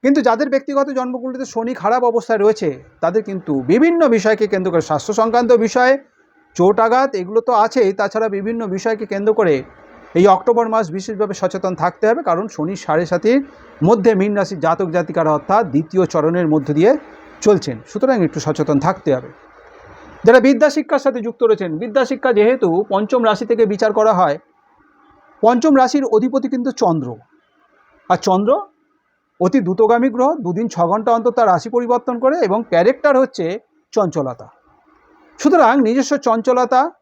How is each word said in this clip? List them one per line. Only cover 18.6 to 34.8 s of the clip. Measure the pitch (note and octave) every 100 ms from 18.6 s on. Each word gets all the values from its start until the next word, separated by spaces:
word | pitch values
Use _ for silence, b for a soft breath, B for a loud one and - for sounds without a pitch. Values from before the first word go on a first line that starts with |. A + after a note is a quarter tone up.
| D#3 D3 D3+
থাকতে | F#3+ - B2+
হবে। | B2+ - - - - - - - - -
যারা | - B3
বিদ্যা | B3 C4 D4
শিক্ষার | D4 - C#4+
সাথে | C4+ B3
যুক্ত | A3+ A#3
রয়েছেন, | A#3 G#3+ F#3+ D#3
বিদ্যা | A3+ A3
শিক্ষা | B3+ C4 C4
যেহেতু | A3+ G#3+ B3+ G3 E3 G#3
পঞ্চম | G3 G#3 B3+
রাশি | A3+ G#3 A3+
থেকে | A3+ A3+
বিচার | G3+ G#3+
করা | G#3+ G#3+
হয়, | F#3+ F3 D3 _ _ _ _ _ _ _ _ _ _
পঞ্চম | A3 B3 D#4 C4+
রাশির | B3+ C#4+ C4+ A3
অধিপতি | B3 C4 B3+
কিন্তু | C4 A#3+
চন্দ্র, | - G#3 E3 B2+ A2+ _ _ _ _ _ _ _ _ _
আর | F3+ -
চন্দ্র | F#3 G#3 D4+ G4+ _ _ _ _ _ _ _
অতি | F3+ C4+
দ্রুতগামী | F3+ F#3 A3 A#3 C4
গ্রহ, | A3+ C4 E4
দুদিন | F#3 F3 A3+
ছ | - E3+
ঘন্টা | G3+ A3
অন্তর | A#3 A3+ A#3
তার | A3+
রাশি | F3+ A3+
পরিবর্তন | A#3+ A#3+ B3 A#3+ A#3+
করে | C4 D#4 A#3+
এবং | G3+ A#3
ক্যারেক্টার | E3+ F#3 C4 D4 C4
হচ্ছে | C4 - E3+ G3 _ _ _
চঞ্চলতা। | - F#3+ D#3+ C3+ B2 G#2+ _ _ _